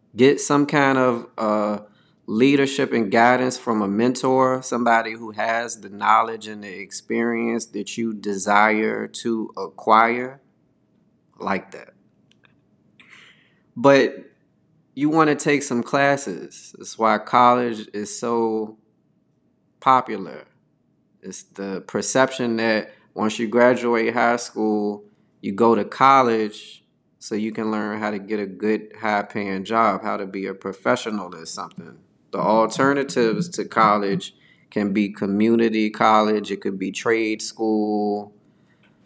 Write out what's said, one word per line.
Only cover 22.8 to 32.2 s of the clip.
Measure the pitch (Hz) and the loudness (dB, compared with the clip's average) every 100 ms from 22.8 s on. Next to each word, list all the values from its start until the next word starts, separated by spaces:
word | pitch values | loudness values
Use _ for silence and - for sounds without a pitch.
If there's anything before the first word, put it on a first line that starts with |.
| - - _ | -2 -14 _
once | - 107 110 | -4 -4 -2
you | 113 | -2
graduate | 117 123 117 120 117 113 | 4 6 4 0 0 0
high | 120 117 120 | 2 2 0
school, | - - 110 107 104 104 - _ _ _ | -4 -4 0 0 -2 -6 -12 _ _ _
you | 104 | -6
go | 98 117 | 2 4
to | 110 | 4
college | 101 - 135 135 123 110 107 - - - _ _ _ _ | 0 2 6 6 6 2 -2 -8 -20 -20 _ _ _ _
so | - | -8
you | 104 110 | -6 -6
can | 110 110 | -6 -4
learn | 107 104 107 | -4 -4 -4
how | 107 | -6
to | 104 | -6
get | 98 107 | -6 -6
a | 98 | -6
good | 92 104 107 - - | -6 -2 -2 -4 -8
high-paying | 110 104 104 110 101 95 | -2 -2 -2 -6 -4 -6
job, | 95 113 117 - | -2 2 2 2
how | 107 104 | -4 -6
to | |
be | 98 98 98 | -6 -8 -8
a | |
professional | 95 98 95 120 123 117 107 87 | -8 -10 -6 -2 -2 -2 -8 -8
or | 87 | -14
something. | 82 - 85 - 85 - _ _ | -14 -12 -14 -14 -20 -20 _ _